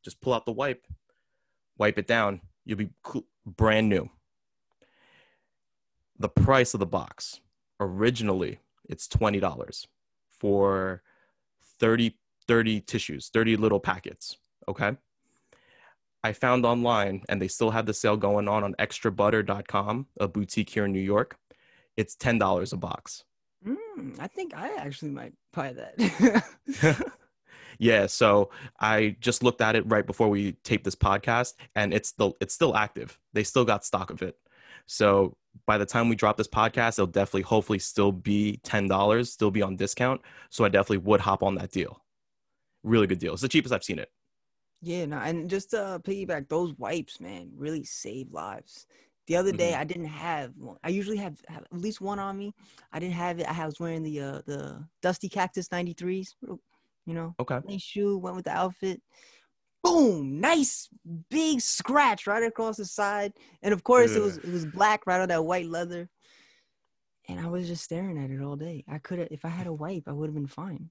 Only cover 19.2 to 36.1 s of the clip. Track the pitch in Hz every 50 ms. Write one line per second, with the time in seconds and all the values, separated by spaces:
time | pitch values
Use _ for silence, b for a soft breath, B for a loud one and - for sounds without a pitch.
19.2 | 101 104 110 110 104 98 101 101 101 - - 101 101 104 110 120 135 _ _ -
20.2 | 104 98 85 104 101 - - 113 104 - - 107 104 101 98 95 95 98 104 104
21.2 | 123 - - _ _ _ b b b b b b b b b - 107 - - _
22.2 | - 127 117 113 104 95 95 90 92 98 - 92 87 87 - - _ - - -
23.2 | _ _ _ _ _ _ _ _ 185 202 262 392 453 440 403 320 - 131 - -
24.2 | - 190 _ - 381 330 - - 190 269 427 403 - 143 139 - - 151 139 127
25.2 | 120 123 - _ _ _ _ 170 139 139 123 127 - - - - 233 185 - -
26.2 | 196 254 202 220 - - - _ _ - 277 - - 160 147 - - - - _
27.2 | _ _ _ _ B B B B B B B B 110 117 113 107 98 92 - -
28.2 | 123 107 101 104 101 98 B B B B B - - 107 110 107 110 107 98 -
29.2 | 113 120 120 - - 123 117 - 113 110 110 113 101 113 110 107 107 - 107 -
30.2 | 117 107 104 101 101 98 - _ _ - 117 107 - 98 - _ - 98 98 101
31.2 | - - 117 120 127 - - B B B _ 107 104 101 95 110 - - - -
32.2 | 110 98 - _ - 101 - - 170 143 - 107 107 104 _ - - - - _
33.2 | _ _ - 104 107 - - 135 123 110 107 101 - - - 101 95 - - -
34.2 | 92 92 - _ _ B B B B B B B B - - - 107 104 98 98
35.2 | 98 73 - _ _ _ _ - _ - 107 107 101 - - 120 117 117